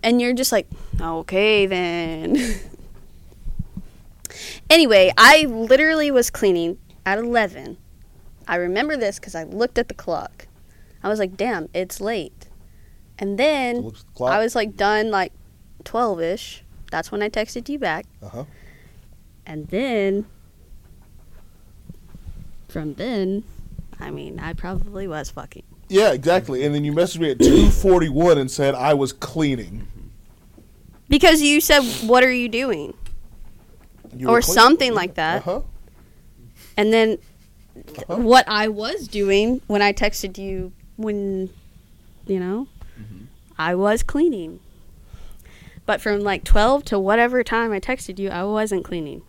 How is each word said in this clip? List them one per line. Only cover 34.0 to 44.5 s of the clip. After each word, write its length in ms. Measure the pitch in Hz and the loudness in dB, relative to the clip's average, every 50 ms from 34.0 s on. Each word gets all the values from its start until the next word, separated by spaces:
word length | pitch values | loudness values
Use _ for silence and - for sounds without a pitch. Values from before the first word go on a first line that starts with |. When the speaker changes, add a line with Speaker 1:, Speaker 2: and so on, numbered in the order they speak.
| - - - | -20 -20 -12
Speaker 2:
You 120 | 127 127 - | -4 2 4
Speaker 1:
Or 40 | |
Speaker 2:
were 80 | 233 233 | 4 4
cleaning. 140 | 233 - 190 208 | 4 2 6 8
Speaker 1:
something 320 | 226 254 311 330 277 247 226 | 8 8 8 6 4 0 2
like 200 | 202 175 185 - | 0 -2 -2 -2
that. 240 | - 160 160 175 202 - | -2 -2 -2 -2 -2 -4
Speaker 2:
Uh-huh. 140 | 175 185 - - - - - - - _ - - _ - - _ - - - - - - - - - - | -4 -6 -6 -6 -10 -12 -18 -20 -20 _ -20 -20 _ -20 -20 _ -20 -20 -20 -20 -20 -20 -20 -20 -8 -2
Speaker 1:
And 160 | - 208 214 | 0 2 4
then 260 | 220 226 226 220 208 - - - _ - - - _ - - - - 127 - - - - | 4 4 4 2 0 -4 -8 -20 _ -20 -20 -20 _ -20 -20 -20 -20 -20 -20 -18 -16 -16
Speaker 2:
Uh-huh. 180 | - - 170 | -10 -6 -4
Speaker 1:
what 280 | 220 240 220 247 254 - - | -2 4 6 6 6 6 4
I 200 | 214 208 214 220 | -2 -2 -2 -2
was 400 | 214 202 214 240 349 403 277 208 | -4 -6 -8 -8 -8 -8 -10 -8
doing 520 | - 208 202 196 196 202 214 233 254 254 - | -4 -2 0 2 2 2 2 2 -2 -4 -4
when 140 | - 208 208 | -2 0 2
I 100 | 202 202 202 | 2 2 2
texted 420 | - 202 208 208 - - 196 185 - | 0 -2 -2 -2 -4 -10 -10 -10 -10
you, 340 | 196 196 190 185 185 185 - - - - - | -10 -8 -8 -8 -8 -10 -14 -20 -20 -20 -14
when, 520 | - 220 214 208 202 202 196 190 190 190 185 - - - - - - - _ - - - - - - - | -8 -6 -6 -4 -4 -4 -4 -4 -4 -6 -8 -10 -20 -20 -20 -20 -20 -20 _ -20 -20 -20 -20 -20 -18 -6
you 120 | - 196 185 | -4 -4 -4
know, 300 | 180 180 196 226 269 - - - - - - 117 | -2 -4 -4 -6 -6 -10 -14 -20 -20 -18 -18 -18
Speaker 3:
Mm-hmm. 240 | 110 110 110 95 113 131 - - - _ - - | -18 -18 -18 -18 -20 -20 -20 -20 -20 _ -8 -4
Speaker 1:
I 160 | 160 170 180 | -4 -2 0
was 280 | 185 196 208 220 233 | 0 2 2 2 2
cleaning. 580 | - - - 285 330 349 262 196 165 160 | 0 -2 0 0 0 0 0 -4 -8 -12